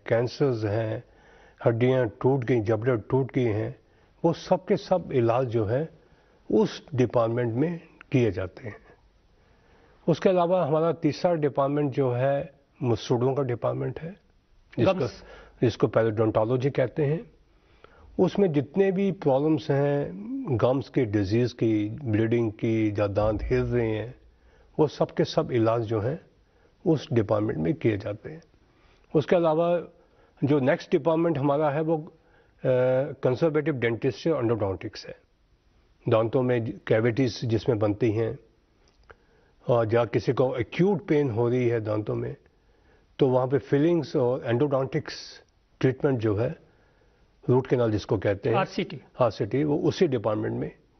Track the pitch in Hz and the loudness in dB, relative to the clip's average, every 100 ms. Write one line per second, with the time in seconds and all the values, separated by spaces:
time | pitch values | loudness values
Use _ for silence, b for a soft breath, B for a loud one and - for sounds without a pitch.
0 | - 117 123 - 143 113 107 107 110 113 | -2 0 0 0 -2 0 -2 -2 -4 -8
1 | - b b b b b - 113 127 131 | -12 b b b b b 0 2 2 4
2 | 120 - 131 139 117 120 107 107 123 117 | 0 0 0 0 2 0 2 0 0 -2
3 | - 131 127 135 120 104 113 - b b | 0 -2 0 0 0 -2 -6 -10 b b
4 | b _ 165 156 - 185 - 190 - 185 | b _ -2 -2 -2 -2 0 -4 0 -2
5 | 120 131 113 120 127 117 101 127 160 - | 0 0 2 2 0 -2 0 -2 -4 -12
6 | b b b b - 214 190 - - 120 | b b b b 0 2 2 -2 -6 0
7 | 120 123 113 120 120 117 160 165 - _ | 0 2 0 0 -2 0 -2 -4 -12 _
8 | - 131 113 90 92 - 113 - - _ | -2 0 2 -2 -8 -10 -16 -16 -20 _
9 | _ _ _ _ b b b b b b | _ _ _ _ b b b b b b
10 | - 160 202 180 170 185 143 156 165 147 | -2 2 4 4 2 2 2 0 0 0
11 | 151 - 180 165 147 120 135 147 147 139 | -2 0 0 0 0 0 0 0 -2 0
12 | 131 123 139 139 - _ _ _ 120 110 | 0 0 0 -2 -6 _ _ _ -2 0
13 | - 131 131 135 131 117 123 127 135 123 | 0 0 0 0 -2 -2 -4 -2 -6 -6
14 | 160 208 _ _ _ _ _ 240 202 185 | -12 -16 _ _ _ _ _ 0 0 2
15 | 123 - B B B _ 120 - 120 117 | -4 -6 B B B _ 0 2 0 2
16 | 113 107 110 110 110 127 135 - 127 - | 2 2 0 2 0 0 0 -2 -2 -2
17 | 143 160 - _ _ b b b b b | -2 -2 -8 _ _ b b b b b
18 | b - 180 - 196 147 123 190 196 185 | b 0 0 2 2 2 0 0 0 2
19 | 196 - 143 131 151 156 - 139 143 143 | -2 0 2 2 2 0 0 0 0 0
20 | 147 185 208 269 240 113 117 135 - 143 | -4 -8 -10 -8 -4 0 2 0 -2 -2
21 | 113 104 95 113 123 - 113 107 107 113 | 0 0 0 0 -2 0 0 0 -2 -6
22 | 120 107 113 120 113 104 120 110 107 101 | -2 0 2 0 0 -2 -2 0 0 0
23 | 101 98 107 110 - 127 120 120 110 107 | 0 0 0 0 0 0 0 0 0 -2
24 | 113 - - b b b b - 151 - | -6 -14 -20 b b b b 0 0 0
25 | 160 - 156 - 160 123 110 120 110 113 | -2 0 0 0 0 2 2 2 0 -2
26 | 113 165 - _ _ b b b 185 151 | -2 -6 -12 _ _ b b b 0 0
27 | - 117 104 107 107 156 160 - 117 101 | 2 0 2 0 0 -2 -2 0 -2 -2
28 | 104 104 - 160 - _ b b b b | -6 -10 -12 -16 -20 _ b b b b
29 | b 156 - 180 165 156 170 175 151 _ | b -2 2 2 4 2 0 -2 -4 _
30 | b b b _ 135 147 131 170 - 170 | b b b _ 0 2 2 0 0 0
31 | 147 160 170 139 143 143 151 147 160 156 | 2 2 0 0 0 2 0 0 -2 -2
32 | 170 - b b b b 139 127 127 131 | -6 -20 b b b b 0 2 2 2
33 | 147 - 131 123 165 151 147 131 117 113 | -2 -2 -2 2 2 2 -2 -2 -2 0
34 | 135 - 170 143 117 113 98 92 107 - | -2 -2 -2 0 0 0 -2 -4 -10 -12
35 | - - _ _ _ _ _ _ _ _ | -16 -18 _ _ _ _ _ _ _ _
36 | - 110 113 131 127 123 117 196 - 113 | 0 2 2 0 0 0 -2 -8 0 2
37 | 120 113 123 - 120 110 - 110 107 101 | 2 2 -2 -2 -2 -2 0 0 0 0
38 | 117 107 113 143 _ _ _ _ _ _ | 0 0 -4 -6 _ _ _ _ _ _
39 | - b b b b b - 120 113 117 | -20 b b b b b 0 0 2 2
40 | 120 127 - 127 131 131 104 - 190 196 | 2 0 0 0 0 -2 -4 0 2 0
41 | - 151 139 107 120 127 120 117 107 107 | 0 0 2 0 0 2 0 0 -2 -4
42 | 110 120 120 127 _ b b b b b | -4 -6 -6 -10 _ b b b b b
43 | b - 135 127 127 135 - 139 160 170 | b 0 4 4 2 0 0 2 4 2
44 | 131 156 123 131 123 117 147 131 131 156 | 0 0 0 0 0 0 2 0 -2 -4
45 | - - - - _ _ _ _ 131 123 | -6 -12 -16 -20 _ _ _ _ 0 2
46 | 147 127 110 101 131 170 b b b b | 0 0 0 0 -2 -6 b b b b
47 | b b b b - 127 - 131 113 104 | b b b b 0 0 2 0 2 -2
48 | - 110 107 98 - 190 190 - 180 143 | -2 -2 0 -2 0 0 -2 -4 -8 -10
49 | - - 120 - 113 131 151 147 175 - | -16 0 0 0 -4 -2 0 0 0 2
50 | 175 123 107 107 110 120 - - _ | 0 0 -2 -2 -4 -6 -8 -12 _